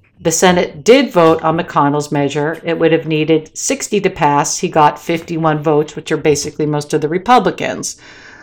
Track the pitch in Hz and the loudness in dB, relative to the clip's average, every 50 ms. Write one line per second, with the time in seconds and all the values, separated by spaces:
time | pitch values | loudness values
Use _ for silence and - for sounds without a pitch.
0 | _ _ _ _ - 165 160 - 196 180 180 175 190 - - 151 143 208 247 285 | _ _ _ _ -4 -4 0 2 2 2 4 2 0 -2 -6 0 4 4 6 6
1 | 269 - - 175 165 160 160 - - 160 160 170 170 - - 160 143 143 147 147 | 4 2 2 4 4 6 4 2 0 -2 -2 -2 -4 -4 -2 0 0 2 0 -2
2 | 147 - 151 143 143 135 143 151 143 156 165 - - 170 160 160 165 160 160 156 | -2 -2 -2 -2 -2 -2 -2 -4 -4 -4 -6 -6 -6 -4 -2 0 2 2 2 0
3 | 147 160 156 151 156 156 160 156 - - - - - - 277 262 - - 208 202 | 0 -2 -2 -2 0 2 0 0 0 -4 -12 -8 -6 -4 -4 -4 -4 -4 -2 -2
4 | 190 185 185 - 165 143 143 143 156 - - - 185 165 - 160 147 151 - - | -2 -2 0 0 2 2 2 2 0 -2 -4 -6 -6 -2 2 2 2 2 2 -2
5 | - - 170 165 - - 170 160 165 156 151 151 147 160 147 147 151 - - 156 | -4 -6 -6 -6 -6 -6 -6 -2 0 0 0 0 0 0 2 2 0 -2 -6 -12
6 | - - 160 147 143 156 143 - - 156 - - 151 147 151 147 147 - 165 151 | -6 -6 -4 0 0 0 0 0 -2 -6 -6 -4 -4 -2 -2 -4 -4 -2 -2 -2
7 | 151 147 170 180 - - 254 240 180 180 - - 139 131 - - - - - - | -2 -2 -4 -2 0 2 2 4 2 0 -2 -4 -6 -6 -6 -8 -10 -12 -12 -16
8 | - - - - - - - - | -20 -20 -20 -20 -20 -20 -20 -20